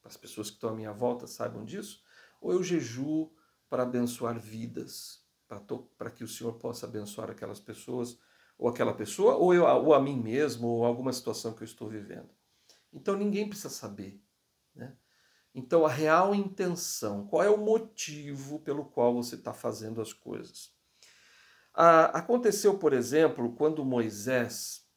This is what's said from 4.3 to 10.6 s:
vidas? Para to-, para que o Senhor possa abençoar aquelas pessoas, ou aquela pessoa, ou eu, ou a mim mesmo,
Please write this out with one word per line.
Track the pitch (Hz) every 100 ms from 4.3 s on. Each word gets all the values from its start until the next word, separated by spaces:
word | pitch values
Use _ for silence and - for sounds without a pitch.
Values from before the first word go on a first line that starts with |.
| 117
vidas? | 104 110 117 113 - - - - _ _ _
Para | 104
to-, | - 123 - _
para | 113
que | -
o | 113
Senhor | - 120
possa | 117 123 120 -
abençoar | 113 104 107 113
aquelas | 110 107 101
pessoas, | - 110 - 123 120 - _ _ _ _
ou | 120
aquela | 120 117
pessoa, | - 104 - 214 -
ou | 180
eu, | 175 165
ou | 127 139 143
a |
mim | 139 135
mesmo, | 110 127 147 117